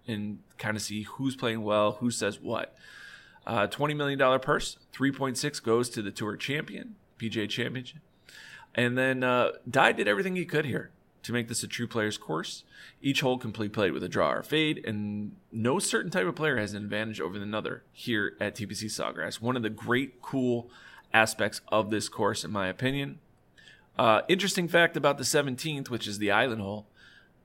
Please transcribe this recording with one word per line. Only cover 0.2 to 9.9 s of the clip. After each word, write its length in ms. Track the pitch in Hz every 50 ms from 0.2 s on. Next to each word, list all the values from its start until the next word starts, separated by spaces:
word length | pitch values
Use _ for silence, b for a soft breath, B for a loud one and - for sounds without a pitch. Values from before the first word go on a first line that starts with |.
| 104 107 104 - - _ _ -
kinda 200 | - 107 107 107
see 260 | 101 - 104 107 107
who's 320 | - - - 135 135 120
playing 260 | - 131 117 110 113 107
well, 300 | 104 104 107 107 104 104
who 180 | - 120 120
says 280 | 113 - 110 101 98 -
what. 380 | - - 113 - - - - B B B B B B B B B B B B B _
Uh, 200 | - 113 107 101
twenty 280 | 107 - - 143 151 147
million 240 | 147 147 139 139 135
dollar 200 | 139 131 131 131
purse, 380 | - 147 151 - - - - - _ _ -
three 180 | - 127 135
point 260 | 139 135 139 131 127 -
six 220 | - 147 - -
goes 280 | - 117 113 120 123 120
to 140 | - 120 104
the 80 | 98
tour 260 | 101 - 117 104 104
champion, 580 | 104 - - 139 - - - - - - 240 214 - _ _ _
P 140 | - 113 113
G 100 | - 113
A 60 | 104
championship. 560 | 101 - - 117 123 120 127 127 - - - - _ _ B B B B B B B B B B B _
And 240 | - 123 120 123 127
then, 260 | 131 131 131 127 127
uh, 280 | 127 123 123 117 - - - - 127
Dye 240 | 127 135 - 233